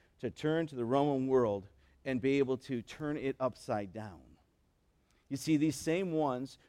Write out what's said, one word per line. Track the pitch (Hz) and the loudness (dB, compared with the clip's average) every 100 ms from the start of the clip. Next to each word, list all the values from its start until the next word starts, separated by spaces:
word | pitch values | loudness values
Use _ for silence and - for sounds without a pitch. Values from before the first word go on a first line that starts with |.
| _ _ | _ _
to | 117 | -8
turn | - 156 160 160 | -2 0 0 -2
to | 127 | -4
the | |
Roman | 117 135 147 139 131 | 0 2 4 2 4
world | 131 113 101 95 _ _ _ | 4 4 0 -6 _ _ _
and | 135 127 | -4 0
be | 135 139 | 2 4
able | 131 131 | 2 0
to | - 120 | -4 -6
turn | - - 151 151 | -6 -8 -6 -4
it | 135 - | -4 -2
upside | 131 - - 107 101 | -4 -4 -4 -4 -4
down. | 107 107 82 - - _ _ _ _ _ _ _ _ - | -10 -12 -14 -20 -20 _ _ _ _ _ _ _ _ -10
You | 135 | -4
see, | 160 151 | 2 2
these | 156 143 | 2 0
same | 165 170 190 | -2 0 0
ones | 156 147 127 135 - | 0 0 -2 -6 -12